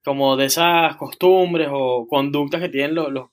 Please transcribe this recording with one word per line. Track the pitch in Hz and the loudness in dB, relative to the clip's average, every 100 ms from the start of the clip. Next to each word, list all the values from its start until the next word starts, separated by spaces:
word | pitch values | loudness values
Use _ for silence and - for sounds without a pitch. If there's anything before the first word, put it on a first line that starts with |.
Como | - 139 135 135 | -6 -2 0 2
de | 135 | 0
esas | 170 170 170 160 - | 2 2 2 0 -2
costumbres | 147 - 180 185 180 170 147 | -12 0 4 4 4 0 -2
o | 139 127 123 117 | -2 -2 -2 0
conductas | 143 143 147 143 165 | 0 0 -2 -2 -4
que | - | -4
tienen | 135 143 | -4 -2
lo-, | 165 151 | -2 -4
los | 135 127 | -6 -10